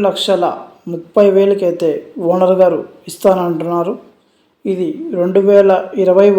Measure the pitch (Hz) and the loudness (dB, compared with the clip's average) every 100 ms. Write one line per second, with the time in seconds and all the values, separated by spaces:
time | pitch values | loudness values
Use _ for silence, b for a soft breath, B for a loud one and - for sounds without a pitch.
0 | 202 185 - 185 170 - - _ - 170 | 0 -4 -4 -2 -2 -6 -16 _ -14 -14
1 | - 214 202 190 196 196 180 170 165 143 | -4 0 2 2 2 0 -2 -2 -4 -4
2 | - 262 175 185 185 185 180 156 - - | -10 -8 -4 0 2 2 2 0 -8 -18
3 | - - 196 185 175 160 165 175 170 254 | -20 -2 0 0 -2 -4 -4 -4 -4 -8
4 | - _ _ _ _ _ 202 185 170 156 | -14 _ _ _ _ _ -8 -6 -6 -8
5 | 320 190 180 190 196 202 196 185 - 226 | -8 -4 0 2 4 4 4 2 -2 0
6 | 185 180 202 | 2 4 4